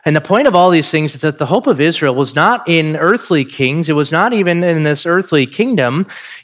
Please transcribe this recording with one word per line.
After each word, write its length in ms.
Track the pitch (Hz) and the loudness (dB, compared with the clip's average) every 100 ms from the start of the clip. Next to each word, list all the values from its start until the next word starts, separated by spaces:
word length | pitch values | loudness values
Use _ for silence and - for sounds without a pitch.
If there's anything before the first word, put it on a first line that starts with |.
| 160 | 0
And 100 | 156 | 0
the 60 | |
point 260 | - 208 285 | 2 2 4
of 80 | 180 | 4
all 140 | 180 | 4
these 220 | 170 143 | 4 0
things 240 | 160 151 135 | -2 -4 -4
is 60 | |
that 180 | 156 147 | -4 -4
the 80 | 139 | -2
hope 180 | 202 285 | -2 0
of 160 | 151 | 0
Israel 320 | 165 160 143 | 0 0 -2
was 220 | 127 131 147 | -2 -2 2
not 340 | 185 240 - | 2 0 0
in 260 | 165 156 156 | 0 0 0
earthly 500 | 165 240 - 165 135 | 0 0 0 -2 -2
kings. 440 | - 131 151 160 | -2 -2 -2 -2
It 40 | |
was 180 | 151 143 | 0 0
not 200 | 160 220 | 0 0
even 320 | 226 180 170 | 0 0 0
in 200 | 175 165 | 0 0
this 240 | 151 143 170 | 0 -2 0
earthly 400 | 180 185 151 131 | -2 0 0 0
kingdom. 580 | - 240 208 123 143 190 - - - | -2 -2 0 0 -2 -6 -10 -20 -4